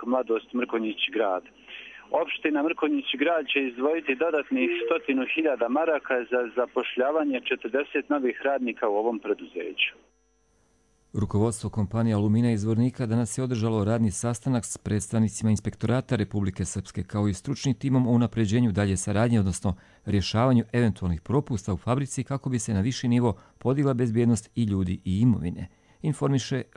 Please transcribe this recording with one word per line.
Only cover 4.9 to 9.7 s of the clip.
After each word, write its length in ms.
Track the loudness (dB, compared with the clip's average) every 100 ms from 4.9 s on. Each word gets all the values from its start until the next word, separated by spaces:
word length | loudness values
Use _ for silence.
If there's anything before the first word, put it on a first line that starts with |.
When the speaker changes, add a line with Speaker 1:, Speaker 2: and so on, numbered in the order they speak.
| -2 0 -2 0
Speaker 1:
hiljada 340 | 0 0 0 0
maraka 480 | 2 2 0 0 -2 0
za 100 | -2 0 -2
zapošljavanje 840 | -2 -2 -2 0 0 2 0 -2 -2
četrdeset 600 | -4 -2 -4 -2 -4 -2
novih 280 | 0 0 0
radnika 440 | -2 0 -2 -2 0
u 80 | 0
ovom 220 | 0 -2
preduzeću. 720 | -2 -4 -4 -10 -8